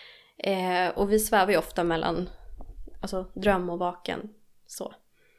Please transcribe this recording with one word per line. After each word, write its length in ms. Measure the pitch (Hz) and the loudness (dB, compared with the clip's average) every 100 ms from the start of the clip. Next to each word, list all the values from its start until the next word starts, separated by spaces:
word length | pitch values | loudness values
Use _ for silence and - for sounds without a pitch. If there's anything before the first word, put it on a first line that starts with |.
| - - _ - | -20 -20 _ -6
Eh, 500 | - 190 185 180 180 | -2 0 0 2 0
och 240 | - 202 | 0 2
vi 60 | 214 | 4
svävar 320 | 214 208 185 | 4 4 6
ju 80 | 170 | 4
ofta 260 | - - | 2 0
mellan, 440 | 170 165 165 165 180 - - - - - - - | 2 2 0 -2 -4 -8 -16 -14 -14 -12 -12 -10
alltså, 300 | 196 190 185 | -6 -6 -6
dröm 360 | 185 202 185 180 | -2 2 2 0
och 80 | 175 | -2
vaken, 420 | 180 175 - - 214 - _ _ - | -4 -4 -8 -8 -10 -18 _ _ -18
så. 280 | - - - _ _ _ | -12 -12 -12 _ _ _